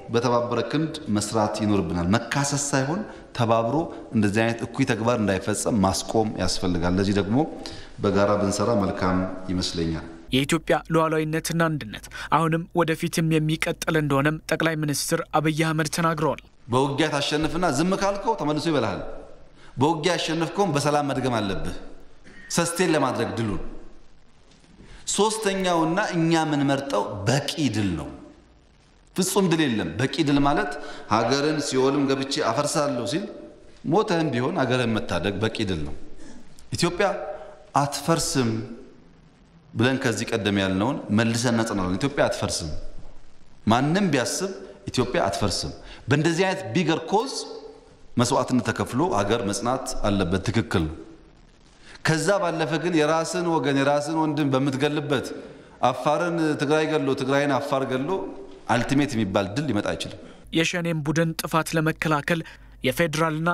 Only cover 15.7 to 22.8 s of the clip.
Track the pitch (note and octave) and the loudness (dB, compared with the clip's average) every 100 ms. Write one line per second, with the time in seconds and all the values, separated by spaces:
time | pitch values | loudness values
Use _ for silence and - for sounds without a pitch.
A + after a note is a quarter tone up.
15.7 | D#3 D3+ - E3 D#3 D#3 A#2 - - - | 2 0 0 0 2 0 -2 -8 -20 0
16.7 | B2+ C#3+ C3 D3+ C#3+ C#3 D3+ D#3 E3+ F3 | 2 2 2 2 2 0 0 0 0 0
17.7 | C3 F3+ G3 G3 G3+ A3+ G#3 D3 D3 E3 | 2 2 2 0 0 -2 -2 0 -2 0
18.7 | C#3+ G#2+ E2+ - - - - - - - | 0 0 -4 -8 -12 -16 -20 -20 -20 -16
19.7 | - C#3+ D#3+ E3+ E3 - D#3+ D#3+ - G3 | 0 0 2 0 0 -2 -2 -2 0 0
20.7 | C#3+ C#3+ D3 C#3 C3 B2+ A2+ G2 E2+ D#2+ | 2 2 2 0 -2 0 0 -2 -2 -4
21.7 | - - - - - - - - - E3+ | -6 -12 -16 -18 -20 -20 -20 -4 -2 -2
22.7 | - | 0